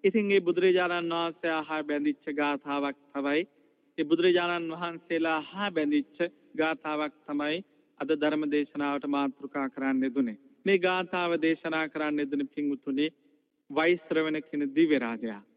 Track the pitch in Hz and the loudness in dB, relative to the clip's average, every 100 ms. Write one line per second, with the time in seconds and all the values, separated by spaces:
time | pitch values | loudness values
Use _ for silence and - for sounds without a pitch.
0 | 202 220 202 196 175 175 185 180 180 175 | 4 2 2 2 2 2 4 4 2 0
1 | 170 170 170 160 170 160 151 156 147 147 | -2 -2 -2 -2 -2 -2 -2 -6 -2 -2
2 | 147 139 - 147 147 143 143 143 143 135 | -2 -2 -6 -2 -2 -2 -4 -2 -2 -6
3 | _ 139 139 147 185 _ _ _ _ - | _ -6 0 0 -2 _ _ _ _ -6
4 | 151 165 180 175 175 175 165 160 175 165 | 0 2 4 4 2 -2 -4 -6 -8 -8
5 | _ 165 165 160 147 190 202 165 147 147 | _ -2 0 0 -4 -6 -4 0 2 0
6 | 143 - 170 _ _ 151 156 151 156 151 | -2 -4 -6 _ _ -2 -2 -2 -4 -4
7 | 151 _ - 147 147 165 - _ _ _ | -4 _ -6 -4 -2 -4 -6 _ _ _
8 | 143 151 151 156 151 147 143 147 143 143 | -2 0 2 0 0 0 -2 -2 -2 -2
9 | 143 143 139 127 139 143 135 135 135 131 | -2 0 0 -4 -8 -4 -4 -2 -2 0
10 | 131 127 120 104 _ _ 190 196 185 185 | 0 0 -2 -4 _ _ 2 4 4 0
11 | 175 180 170 170 160 160 165 160 156 151 | -2 -2 0 2 2 0 -2 -2 -2 -2
12 | 151 147 139 139 139 - 147 139 - 135 | -2 0 -2 -2 -4 -4 -4 -4 -4 -2
13 | 156 _ _ _ _ _ _ 143 165 175 | -2 _ _ _ _ _ _ 2 2 2
14 | - 160 156 156 - 147 143 139 160 143 | 2 0 0 -2 -4 -4 0 4 4 4
15 | 120 113 113 101 101 | 2 -4 -6 -8 -14